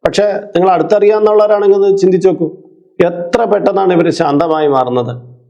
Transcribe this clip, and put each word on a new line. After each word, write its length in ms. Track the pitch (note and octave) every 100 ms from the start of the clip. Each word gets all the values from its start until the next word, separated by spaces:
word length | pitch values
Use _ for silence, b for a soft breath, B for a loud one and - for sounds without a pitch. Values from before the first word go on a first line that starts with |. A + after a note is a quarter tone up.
പക്ഷെ 220 | E3+ F3 G#3 F#3+ -
നിങ്ങൾ 160 | E3+ F#3+ F3
അടുത്തറിയാവുന്നവരാണെങ്കിൽ 1000 | D#3+ G#3 G3+ G#3+ G#3+ G#3+ G#3+ G#3 G3+ G3
ഒന്ന് 100 | G3 G3
ചിന്തിച്ചു 280 | F3+ F3+ F#3
നോക്കൂ, 180 | E3 D#3 - - _ _ _ E3+
എത്ര 320 | F3 - A#3+ A3+
പെട്ടെന്നാണ് 420 | G3+ F3 G3 F#3+ F3
ഇവര് 140 | E3 -
ശാന്തമായി 500 | D#3+ C#3+ E3 D#3 D3+
മാറുന്നത്. 380 | C3+ B2+ B2 A#2+ B2 - -